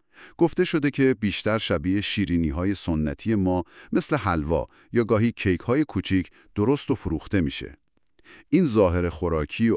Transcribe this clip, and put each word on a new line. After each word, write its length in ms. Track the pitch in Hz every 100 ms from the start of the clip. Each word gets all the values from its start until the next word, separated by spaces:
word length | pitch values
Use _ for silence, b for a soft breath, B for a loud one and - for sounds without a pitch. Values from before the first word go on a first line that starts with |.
| B B B -
گفته 260 | 165 -
شده 260 | 180 165 139
که 260 | 135 135 107
بیشتر 380 | 107 - 110 107
شبیه 420 | - 90 82 101
شیرینی‌های 760 | 98 - 87 85 80 71 95
سنتی 600 | 98 - 78 76 71 110
ما 300 | 107 92 90 B B B
مثل 240 | - - 147
حلوا 500 | 98 82 73 80 - b b
یا 120 | 113
گاهی 280 | 110 110 117
کیک‌های 520 | - 101 87 - 135
کوچیک 460 | 151 98 - 95 87 b b
درست 360 | - 107 143 -
و 40 |
فروخته 460 | 123 - 80 - 101
می‌شه. 360 | 73 - - - _ _ _ _ b b b
این 160 | 170
ظاهر 440 | 165 110 92 87 87
خوراکی 640 | 82 87 80 76 -
و 60 | 113